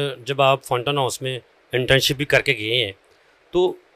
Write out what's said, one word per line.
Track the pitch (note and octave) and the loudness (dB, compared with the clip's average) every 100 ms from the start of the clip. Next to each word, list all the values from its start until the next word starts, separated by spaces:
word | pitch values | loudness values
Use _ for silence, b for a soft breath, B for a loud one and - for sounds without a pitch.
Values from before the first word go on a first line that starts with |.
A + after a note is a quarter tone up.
| C#3+ B2 A#2 | -4 -8 -8
जब | C#3 | 0
आप | C3+ C3+ | 2 2
फाउंटेन | - B2 B2 C#3+ | 0 -4 -2 -2
हाउस | B2 - | -2 -4
में | B2+ B2+ - _ - | -8 -8 -12 _ -6
इंटर्नशिप | B2+ B2+ C3+ - C3+ | -2 2 4 2 -2
भी | D3 | 0
करके | C3+ - | 0 2
गए | A#2 G#2+ B2 | -2 0 -2
हैं | G#2 F#2+ _ b b b _ | -2 -6 _ b b b _
तो | F3 F3+ - _ | 0 0 -2 _